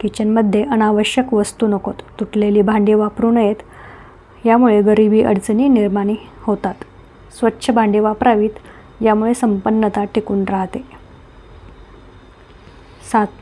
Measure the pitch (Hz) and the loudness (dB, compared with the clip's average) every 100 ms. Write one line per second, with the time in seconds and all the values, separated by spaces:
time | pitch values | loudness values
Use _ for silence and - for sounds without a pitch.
0 | 208 - 214 226 214 208 269 226 214 208 | -8 -4 0 2 2 0 0 0 2 0
1 | 214 - 254 214 208 - 220 196 208 - | 0 -2 0 -2 -2 -2 -2 -2 -6 -10
2 | - - 208 214 208 208 202 214 202 214 | -16 -10 -6 -2 0 2 2 2 2 2
3 | 208 - 233 233 208 208 - - - - | 0 -2 0 2 0 -2 -12 -20 -20 -20
4 | - - - - 233 233 247 208 208 214 | -20 -20 -20 -4 2 4 4 4 4 4
5 | 214 214 - 196 - 214 277 240 202 202 | 4 4 2 0 -2 0 2 2 2 -2
6 | 202 214 - - - 202 190 - - - | -2 -6 -10 -10 -6 -4 -4 -10 -18 -20
7 | - - - - 226 220 - 226 208 208 | -20 -20 -20 -4 -4 -4 -2 0 2 2
8 | 214 214 247 208 214 - - - - - | 0 0 2 2 0 -4 -20 -20 -20 -4
9 | 220 214 226 240 226 196 220 220 208 208 | 0 0 0 0 0 -2 0 0 0 -2
10 | 202 - - 202 190 190 185 254 262 - | -4 -4 -4 -4 -2 -4 -6 -10 -14 -20
11 | - - - - - - - - - - | -20 -20 -20 -20 -20 -20 -20 -20 -20 -20
12 | - - - - - - - - - - | -20 -20 -20 -20 -20 -20 -20 -20 -20 -20
13 | - 220 208 - | -2 -2 -2 -4